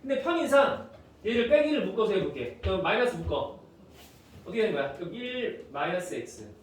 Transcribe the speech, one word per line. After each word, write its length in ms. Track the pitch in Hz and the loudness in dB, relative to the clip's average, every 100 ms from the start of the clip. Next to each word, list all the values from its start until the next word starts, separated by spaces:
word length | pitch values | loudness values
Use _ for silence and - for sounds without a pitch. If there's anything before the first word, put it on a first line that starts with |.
근데 200 | 269 262 | -2 -2
편의상 680 | 330 330 269 277 277 - - - - - | 0 0 4 6 6 0 -10 -18 -20 -8
얘를 240 | 208 240 - | 0 0 4
빼기를 360 | 302 302 277 | 6 6 2
묶어서 280 | 190 226 208 | 0 0 2
해볼게. 440 | - - - 117 - | 2 0 -4 -8 -4
그럼 200 | - - | -2 0
마이너스 340 | - 226 247 170 | 2 2 2 0
묶어. 420 | 165 143 - - - - - - - - - - | -4 -2 -4 -10 -20 -20 -20 -20 -20 -20 -20 -18
어떻게 180 | - 220 | -6 0
되는 120 | 214 | 0
거야? 200 | 147 139 | 0 -2
그럼 180 | - 170 | -4 -10
일 540 | 240 247 247 226 - - | -8 -6 -4 -4 -6 -10
마이너스 440 | 139 156 180 165 | -4 -2 -2 -4
X 340 | 113 - - 104 - | -8 -8 -14 -16 -18